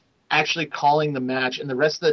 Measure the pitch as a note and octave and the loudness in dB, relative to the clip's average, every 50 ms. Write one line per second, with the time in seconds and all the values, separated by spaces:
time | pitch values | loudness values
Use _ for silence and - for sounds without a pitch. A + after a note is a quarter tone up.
0 | _ _ _ _ _ - - D3+ D3+ - - E3 D#3 C#3+ - - D3+ C#3+ D3 D#3 | _ _ _ _ _ -2 0 0 0 0 -2 -4 -4 -6 -4 0 2 2 4 4
1 | D3+ D3+ C#3+ C3 B2+ B2+ C3 C3 B2+ B2+ B2+ - D3+ C#3+ C3 B2 D3 D#3 D3+ - | 2 0 -2 -2 -4 -2 -2 -2 -2 -2 -4 -4 -6 -6 -2 0 0 0 0 2
2 | F3 D#3 | 0 0